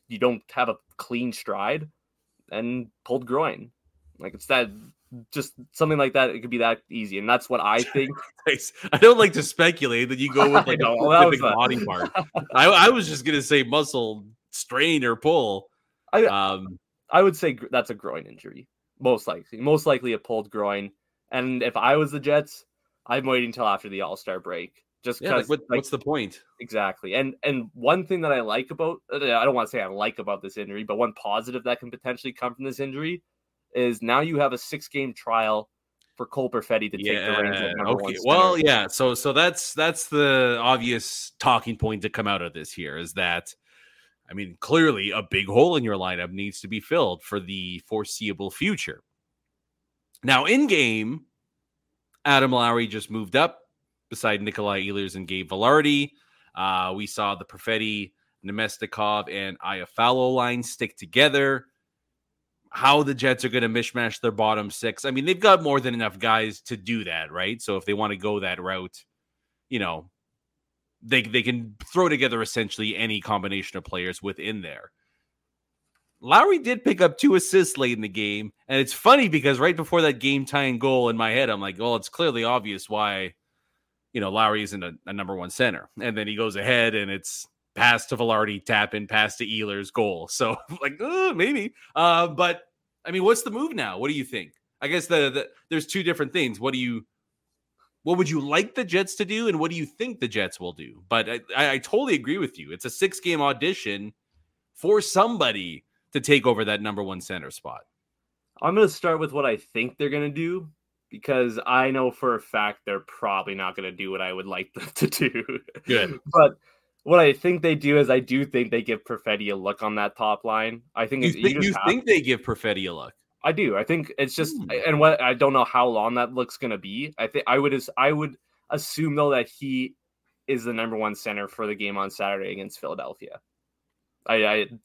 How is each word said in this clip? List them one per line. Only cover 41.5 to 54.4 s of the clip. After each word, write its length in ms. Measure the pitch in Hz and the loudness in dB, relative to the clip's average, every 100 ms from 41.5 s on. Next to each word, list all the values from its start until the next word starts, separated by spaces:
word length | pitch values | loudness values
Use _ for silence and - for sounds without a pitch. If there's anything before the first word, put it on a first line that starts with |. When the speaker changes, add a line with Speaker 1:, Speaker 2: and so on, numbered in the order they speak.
| 117 117 113 | 2 2 -4
Speaker 2:
point 260 | 110 110 | -4 -4
to 60 | 104 | -6
come 200 | - 104 | -4 -2
out 120 | 98 | -2
of 120 | 85 | -4
this 200 | 80 76 | -10 -14
here 240 | - 78 76 | -12 -12 -10
is 180 | 85 | -10
that, 380 | 92 90 85 - - _ _ _ _ _ _ _ | -4 -2 -2 -6 -16 _ _ _ _ _ _ _
I 40 | |
mean, 220 | 92 95 87 | -14 -14 -12
clearly 500 | - 156 160 110 98 | 0 4 4 2 -2
a 120 | 101 95 | -4 -2
big 180 | 95 98 | -2 2
hole 280 | 104 165 | 4 4
in 80 | 165 | 4
your 140 | 117 98 | 0 -2
lineup 340 | 92 90 87 | -4 -4 -6
needs 300 | 95 101 - | -8 -10 -10
to 80 | 101 | -10
be 100 | 107 | -10
filled 460 | - 165 120 90 | -2 2 2 0
for 160 | - 104 | -6 -8
the 420 | 90 98 90 90 - | -6 -8 -10 -12 -8
foreseeable 640 | 110 104 - 107 90 98 | -6 -6 -6 -6 -6 -8
future. 500 | - 185 202 - 65 _ _ _ _ _ _ _ _ _ _ _ _ | -4 -4 -4 -6 -12 _ _ _ _ _ _ _ _ _ _ _ _
Now, 220 | 120 131 | 2 2
in 240 | 151 254 294 | 4 4 4
game, 580 | 175 123 110 107 156 - _ _ _ _ _ _ _ _ _ | 4 2 0 -4 -6 -12 _ _ _ _ _ _ _ _ _
Adam 280 | 143 139 131 | 2 4 4
Lowry 340 | 127 117 117 113 | 4 2 2 0
just 240 | 107 - | -4 -8
moved 240 | 110 101 | -8 -2
up 240 | 127 165 - _ _ _ _ _ | 2 2 0 _ _ _ _ _
beside 320 | 110 117 104 | -4 -2 -2